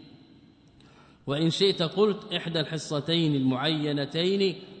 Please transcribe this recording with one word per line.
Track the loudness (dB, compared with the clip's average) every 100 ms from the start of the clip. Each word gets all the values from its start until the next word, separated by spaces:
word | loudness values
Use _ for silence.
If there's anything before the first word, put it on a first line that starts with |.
| -20 -20 -20 -20 -20 -20 -20 -20 -20 -20 -20 -14 -6
وإن | 0 0
شئت | 4 2 2
قلت | 0 2 2 2 -4
إحدى | -6 -4 -2
الحصتين | -2 -4 -4 -4 0 2 2
المعينتين | 2 2 2 0 0 0 -2 -2 0 0 2 0 0 -12 -8